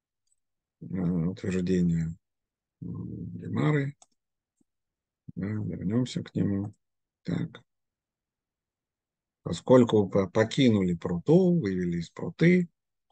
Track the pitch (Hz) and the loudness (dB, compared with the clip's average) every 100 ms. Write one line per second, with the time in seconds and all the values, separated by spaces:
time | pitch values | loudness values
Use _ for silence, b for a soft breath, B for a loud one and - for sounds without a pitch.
0 | _ _ _ _ _ _ _ _ - 92 | _ _ _ _ _ _ _ _ -10 -4
1 | 87 90 82 - 104 92 90 92 87 82 | -2 -2 -2 -4 -4 -2 0 2 2 0
2 | 80 85 _ _ _ _ _ - 117 - | -2 -8 _ _ _ _ _ -16 -12 -10
3 | - - - - - 113 147 147 139 - | -10 -12 -12 -12 -8 -2 0 0 -2 -8
4 | _ _ _ _ _ _ _ _ _ _ | _ _ _ _ _ _ _ _ _ _
5 | _ _ - - 98 107 104 - 92 117 | _ _ -16 -8 -6 -6 -6 -6 -4 -2
6 | 123 - 120 - 101 98 101 - _ _ | -2 -6 -6 -4 -2 -2 -6 -10 _ _
7 | _ _ - - - - _ _ _ _ | _ _ -6 -6 -6 -12 _ _ _ _
8 | _ _ _ _ _ _ _ _ _ _ | _ _ _ _ _ _ _ _ _ _
9 | _ _ _ _ - 87 - 127 117 107 | _ _ _ _ -10 -4 6 6 6 4
10 | 95 101 95 110 110 - 127 104 92 85 | 2 0 0 0 0 2 4 4 2 -2
11 | - 87 - 170 185 175 101 92 175 170 | -4 -2 2 4 4 2 0 -2 -2 -4
12 | - - 170 - 170 180 175 _ _ _ | -6 -10 -8 2 4 4 0 _ _ _
13 | _ | _